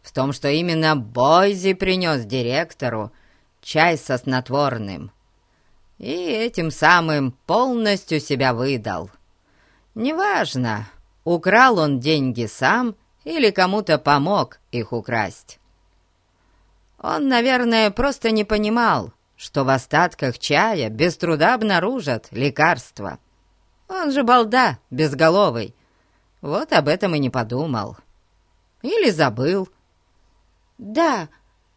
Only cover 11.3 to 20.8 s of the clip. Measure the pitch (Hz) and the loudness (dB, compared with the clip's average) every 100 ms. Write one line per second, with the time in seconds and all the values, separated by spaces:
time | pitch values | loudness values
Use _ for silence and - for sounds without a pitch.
11.3 | 170 185 214 254 214 156 135 127 156 131 | -2 2 4 6 4 2 0 0 0 0
12.3 | 117 113 - 135 220 247 208 _ _ - | -4 -6 -2 0 0 -2 -8 _ _ -8
13.3 | 330 233 196 185 202 190 151 - 143 147 | 0 0 2 0 0 0 0 2 2 2
14.3 | 202 131 - _ 120 110 120 - 117 101 | 0 -2 -8 _ -8 -6 -8 -4 -4 -4
15.3 | - - - _ _ _ _ _ _ _ | -8 -20 -20 _ _ _ _ _ _ _
16.3 | _ _ _ _ _ _ _ - - 277 | _ _ _ _ _ _ _ -4 -2 2
17.3 | 247 240 254 240 226 214 202 190 180 226 | 2 2 2 2 2 2 2 -2 0 0
18.3 | 220 208 214 208 233 226 151 95 - _ | 0 0 0 0 2 2 2 -2 -12 _
19.3 | _ - - 135 135 - 147 175 - 135 | _ -8 -2 0 0 0 0 0 0 -6
20.3 | 117 - 147 214 196 | -6 0 2 2 0